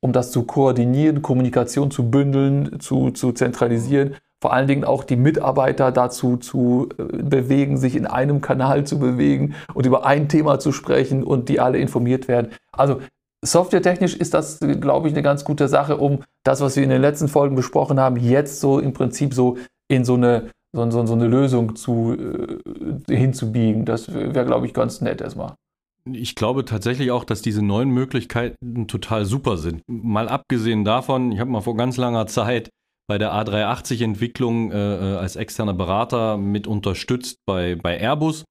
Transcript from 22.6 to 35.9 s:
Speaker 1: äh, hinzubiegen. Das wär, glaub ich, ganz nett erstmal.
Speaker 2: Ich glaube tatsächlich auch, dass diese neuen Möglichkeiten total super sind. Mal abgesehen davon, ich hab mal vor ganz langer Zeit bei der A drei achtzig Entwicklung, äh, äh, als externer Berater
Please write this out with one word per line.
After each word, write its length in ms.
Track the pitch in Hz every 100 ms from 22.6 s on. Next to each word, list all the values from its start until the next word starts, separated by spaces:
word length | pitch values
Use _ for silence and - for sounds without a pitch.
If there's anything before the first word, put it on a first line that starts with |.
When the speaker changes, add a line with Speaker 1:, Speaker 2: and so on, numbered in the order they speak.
| - - - 131 -
Speaker 1:
äh, 80 | 123
hinzubiegen. 680 | 131 131 113 113 113 107
Das 280 | 120 113 -
wär, 320 | - - 143
glaub 200 | 123 120
ich, 80 | 123
ganz 280 | - 120 -
nett 200 | - -
erstmal. 340 | - - - - _ _ _ _ -
Speaker 2:
Ich 260 | 127 123 -
glaube 280 | 107 131
tatsächlich 460 | 123 107 107 127 131
auch, 140 | 123
dass 180 | - 107
diese 200 | - 104
neuen 280 | 104 101 135
Möglichkeiten 960 | 123 127 127 - 117 120 - 120 120 107
total 380 | 107 - 113
super 320 | 101 131 131 95
sind. 260 | 78 82 -
Mal 400 | 117 110 104 113
abgesehen 560 | 131 _ 127 110 110
davon, 480 | 104 117 131 131 127
ich 80 | 104
hab 80 | 123
mal 120 | 117
vor 160 | 101 110
ganz 200 | 123 123
langer 300 | 123 117 107
Zeit 420 | - 110 120 113 _ _ _ _
bei 120 | 104
der 140 | 107
A 120 | 104
drei 220 | 107 104 104
achtzig 360 | 123 - 120
Entwicklung, 680 | 117 101 117 - 123 117 113
äh, 420 | 104 101 98 95
äh, 20 | 98
als 200 | 92 -
externer 380 | 113 - 107
Berater 600 | 92 87